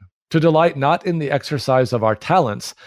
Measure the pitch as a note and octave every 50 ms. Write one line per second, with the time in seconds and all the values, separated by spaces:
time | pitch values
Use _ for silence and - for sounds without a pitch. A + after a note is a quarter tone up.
0 | - - _ _ _ _ - E3 D3+ E3 D#3 D#3 E3 F3 - C#3 C#3 C#3+ E3 F#3
1 | - F#3 E3+ E3 D3+ C3+ C#3+ C3+ - - D#3 C3+ - - C3 C3 B2+ A#2 B2 A#2
2 | A2 A2 G#2+ - - - E3 F#3+ D3+ A2+ G#2 - - - - _ -